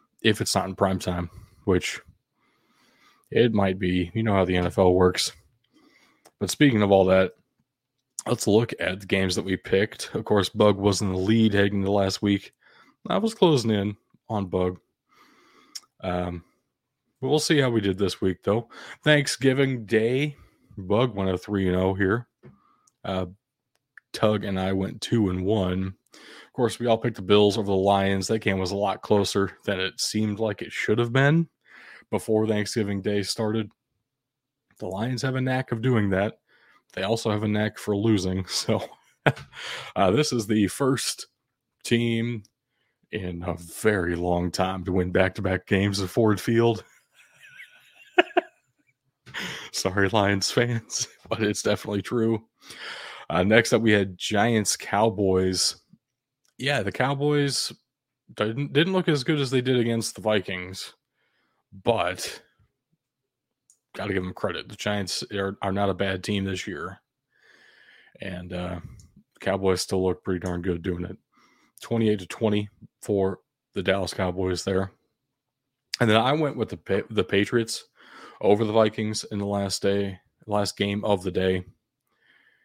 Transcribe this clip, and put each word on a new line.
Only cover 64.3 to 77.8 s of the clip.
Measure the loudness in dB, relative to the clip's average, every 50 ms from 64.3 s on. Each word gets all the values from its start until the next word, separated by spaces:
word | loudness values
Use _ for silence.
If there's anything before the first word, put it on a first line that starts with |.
| -6
credit. | -4 -4 -4 -4 -6 -10 -12
The | -12
Giants | -6 -4 -2 -2 -2 -4 -4 -6 -8 -8 -6 -6
are, | -4 -4 -4 -4 -4 -4
are | -4 -2
not | 0 0 0
a | 0
bad | -2 -2 -2 -4 -4 -4
team | -4 -2 -2 -2
this | -2 -4 -6 -8
year. | -8 -10 -10 -10 -12 -12 -16 _ _ _ _ _ _ _ _ _ _ _ _ _ _ _ _ _ -20 -20 -20 _ _ -18 -14
And, | -12 -12 -10 -12 -12 -10 -8
uh, | -8 -8 -8 -8 -10 -12 -14 -18 -20 -20 -20 _ -20 _ _ _ _
Cowboys | -2 -2 -2 0 2 2 2 0 0
still | -2 -2 0 0
look | 0 -2 -2 -4
pretty | -4 -4 -2
darn | -2 -4 -4 -4 -2
good | -2 -4 -2 -2
doing | -4 -4 -4 -6
it. | -8 -10 -14 _ _ _ _ _ _ _ _ _ _ _ -18
Twenty-eight | -8 -4 0 2 2 2 2 0
to | -2
twenty, | -8 -6 -2 0 0 2 0 -2 -4 -8 _ -20 -20 _ _
for | -4 -2 0 2 2 0 -2 -4 _ _ _ _ _ _ _
the | -4 -2
Dallas | 0 0 0 -2 -4 -4
Cowboys | -2 -2 -2 -2 -2 -2 -2 -2 -2 -2
there. | -2 0 0 -2 -2 -6 _ _ _ _ _ _ _ _ _ _ _ _ _ _ _ _ _ _ _ -4 0
And | 2 4
then | 4
I | 4 4 2 2
went | 0 0 -2 -2
with | -4 -6 -6
the | -6
Pa-, | -8 -6 -4 -2 -2 -2 -2
the | -2 -2 -2
Patriots | 2 2 2 2 2 0 0 -2 -2 -6 -10